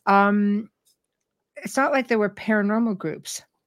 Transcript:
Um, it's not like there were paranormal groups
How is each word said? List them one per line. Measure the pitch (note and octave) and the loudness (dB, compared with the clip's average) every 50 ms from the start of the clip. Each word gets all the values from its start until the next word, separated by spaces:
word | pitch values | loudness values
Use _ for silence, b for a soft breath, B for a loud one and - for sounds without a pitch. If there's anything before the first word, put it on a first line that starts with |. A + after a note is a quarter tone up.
| B | B
Um, | G3+ G3 G3 G3+ G3+ G3+ G#3 G#3 G3+ G3+ G#3 A3+ - _ _ _ _ _ _ _ _ _ _ _ _ _ _ _ _ - | 2 4 4 4 4 2 2 0 0 0 -2 -6 -10 _ _ _ _ _ _ _ _ _ _ _ _ _ _ _ _ -20
it's | - - - - | -16 -14 -6 -2
not | C4 C4+ E4 | 0 0 2
like | D4 C4+ B3 - | 2 0 0 0
there | A#3+ A3 | 0 0
were | G#3 G3 | 0 -2
paranormal | G3+ - - A3+ A3 G#3 G3+ G3+ G#3+ A3+ A#3 A3+ G3+ F3+ | -4 -6 -2 0 0 2 2 0 0 0 0 -2 -2 -4
groups | - D#3 - - - - - - - _ _ _ _ | -6 -8 -8 -10 -12 -14 -14 -14 -16 _ _ _ _